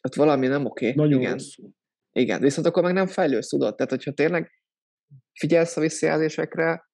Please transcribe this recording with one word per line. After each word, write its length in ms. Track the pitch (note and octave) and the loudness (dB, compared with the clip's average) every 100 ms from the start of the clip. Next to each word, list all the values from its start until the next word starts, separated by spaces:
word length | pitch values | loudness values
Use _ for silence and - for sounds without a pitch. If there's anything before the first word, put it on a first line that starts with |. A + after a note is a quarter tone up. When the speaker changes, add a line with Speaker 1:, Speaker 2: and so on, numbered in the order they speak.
Speaker 1:
hát 140 | C3 | -6
valami 320 | B2 D3 C#3+ B2+ | 2 2 4 2
nem 180 | C#3 | 0
oké. 280 | B2+ - A#2 | -4 -2 -2
Speaker 2:
Nagyon 280 | C3 D3+ C#3 | 2 4 4
Speaker 1:
Igen. 120 | B2 | 0
Speaker 2:
rosszul. 400 | C#3 - - - _ _ _ _ - | -4 -8 -18 -20 _ _ _ _ -2
Speaker 1:
Igen, 240 | A#2+ F#2 | 0 2
viszont 260 | C3+ C#3 E3 | 0 2 0
akkor 160 | E3+ | 0
meg 100 | F3 | 0
nem 140 | F3+ F#3 | 0 -2
fejlődsz, 420 | F#3+ F3 A#2+ - | 0 0 0 -2
tudod? 280 | C#3+ B2+ - | -2 -2 -2
Tehát, 140 | C3 | -4
hogyha 220 | C3 - | -4 -6
tényleg 380 | C#3 D3+ F3 E3+ _ _ _ _ _ _ C#3 _ - | -2 0 0 -6 _ _ _ _ _ _ -20 _ -6
figyelsz 360 | D3+ E3 E3 E3 | 2 2 2 0
a 40 | |
visszajelzésekre 1080 | D#3+ - D#3 D#3 D#3 D#3 D#3+ E3 E3 E3 _ | -2 0 0 2 0 -2 -6 -2 -2 -2 _